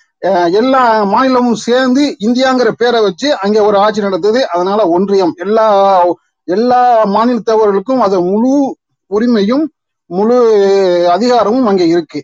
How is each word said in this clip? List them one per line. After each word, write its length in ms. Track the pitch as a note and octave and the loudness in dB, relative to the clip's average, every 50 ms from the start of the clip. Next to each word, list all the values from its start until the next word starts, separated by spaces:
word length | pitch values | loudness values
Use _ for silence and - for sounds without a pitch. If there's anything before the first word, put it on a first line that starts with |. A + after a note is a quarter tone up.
| _ _ _ _ | _ _ _ _
அஹ், 300 | - F3+ G3 F3 F3 E3+ | -4 -2 0 0 0 0
எல்லா 520 | F3+ G#3+ A#3+ C4 C4 C4 B3 A#3 A3 A3 G#3 | 0 0 0 2 0 2 2 2 0 0 0
மாநிலமும் 520 | G3 G3+ A#3+ C4 C4 B3+ B3 B3 A#3+ A3+ | 0 0 0 0 0 0 0 0 0 -2
சேர்ந்து 600 | G3+ - A#3 A#3+ B3+ C4 B3+ B3+ C#4 D4 C#4 G3 - | -4 -2 -2 -2 0 0 0 0 0 0 -2 -4 -4
இந்தியாங்கிற 520 | G3 A#3 B3 B3 C4 C4 B3+ B3+ A#3+ A3 | -4 -2 -2 0 0 0 0 0 0 -2
பேரை 300 | - - A#3 B3 A#3+ A#3 | -2 0 -2 0 0 0
வச்சு 380 | G#3+ G3 F3+ - - G3 G3 - | 0 -2 -2 -4 -4 -4 -4 -2
அங்க 240 | F#3+ G3+ G#3+ A3 G#3 | -2 -2 0 2 2
ஒரு 140 | G#3 G3+ | 2 2
ஆட்சி 240 | G3 G3+ G#3+ G#3 G#3+ | 2 0 0 0 -2
நடத்துது. 380 | G3+ G3 F#3+ F3 E3+ G#3 A3 B3+ | -4 -4 -4 -2 -2 0 0 0
அதனால 460 | C4 - F3 F3 F3+ F#3+ G3+ G#3+ G#3+ | -2 -2 -2 -4 -2 -2 -2 0 0
ஒன்றியம். 460 | E3+ E3+ F3+ G3 F#3+ G3+ F#3+ F#3 E3 - | 0 0 0 0 0 0 0 0 -2 -4
எல்லா, 640 | - F3 G3 A3 A3 A3 A3 G3+ G3 G3 G3 G3 F#3 F3 F3 E3+ - _ _ _ _ _ | -6 -6 -2 0 0 2 2 2 2 2 2 2 2 2 0 -2 -4 _ _ _ _ _
எல்லா 640 | - F3+ G#3 A#3+ B3 B3 B3 B3 B3 A#3+ A3 A3 | -4 -2 -2 0 2 2 2 2 2 2 2 0
மாநிலத்தவர்களுக்கும் 920 | G#3 G3 - A3 B3 B3 A3 - A3+ A3 A3 A3 G#3 G3 G3+ G3 - C4 | 0 0 0 0 0 -2 -2 -2 -2 0 0 0 0 0 -2 -2 -2 -2
அது 240 | B3+ A3 G3 G3+ F#3 | -2 0 0 0 -2
முழு 560 | F3 F3+ G3 G#3+ A#3+ C4 C4+ D4 C#4 - - - _ _ _ _ _ _ | -2 -2 -2 -2 0 0 0 0 -2 -4 -6 -12 _ _ _ _ _ _
உரிமையும் 540 | G3 G#3+ A#3+ B3 A#3+ G#3+ G3 G3+ B3 C#4+ D#4+ C#4+ - _ _ _ _ _ _ _ | -4 -2 -2 0 0 0 0 0 -2 -2 -2 -4 -8 _ _ _ _ _ _ _
முழு 280 | E3+ F#3 G#3 A3+ B3 B3 A#3+ A3+ A3 G3+ G3 G3 G3 G3 G3 F3+ F3 F3 F3 F3 | -4 -2 0 2 2 2 2 2 2 2 2 2 2 2 2 2 0 0 2 0
அதிகாரமும் 540 | F3 F#3 A#3+ B3 B3 A#3+ G3+ G3+ A#3 C4 B3+ | 0 0 0 0 2 2 0 0 0 0 0
அங்க 180 | G#3 G3 F#3 F3 | 0 0 0 2
இருக்கு. 400 | E3 E3+ F3 D#3+ - - D3 | 2 0 0 -2 -4 -10 -14